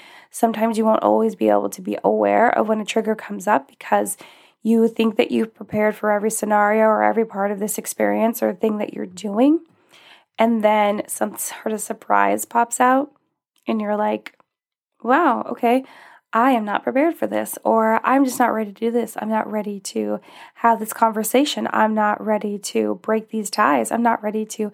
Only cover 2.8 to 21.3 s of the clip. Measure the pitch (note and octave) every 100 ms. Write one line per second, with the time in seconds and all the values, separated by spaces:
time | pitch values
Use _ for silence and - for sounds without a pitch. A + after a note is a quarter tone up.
2.8 | G#3 A3+ G#3 A3 - G3+ F#3+ B3 - -
3.8 | - G#3 G3+ - - - _ _ A3 A3+
4.8 | A3+ A3+ A3+ A3 - A#3 A3 - G#3 G#3+
5.8 | G#3+ G#3 G#3+ G#3 A3 - G#3+ G#3 G#3 A3
6.8 | A3 G#3+ G#3 G#3+ A3+ G3 G3+ G3+ G#3 -
7.8 | - - G#3 G#3 A3+ A3+ A3 F#3 A3 G#3+
8.8 | - - F#3+ F#3 G#3+ G3+ C#4 E4 - _
9.8 | _ - - - _ - A3+ A3+ G#3 G#3+
10.8 | G#3 G#3 - - G#3+ G3+ - - A3 G#3+
11.8 | - G#3 - G3+ G3+ G#3+ - A#3 A#3 -
12.8 | B3 C4 D4 _ _ _ _ _ - A3
13.8 | G#3 G#3 G#3+ G#3+ - _ _ _ _ _
14.8 | _ _ A3+ C#4 D#4+ A3+ - A#3 A#3 B3+
15.8 | C4+ - - - _ A3+ C4 B3 G#3 G3+
16.8 | B3 B3 E4 E4 G#3 G#3+ G#3+ - - A3+
17.8 | A3 A3+ - C4+ C4 A#3 A3+ A3 G#3 G3
18.8 | A#3 A#3 A3+ - G#3+ A3 - G#3+ G#3 G3+
19.8 | - A3 G#3 G#3 - - - - A#3 A3
20.8 | A3 - A3+ G#3+ G#3+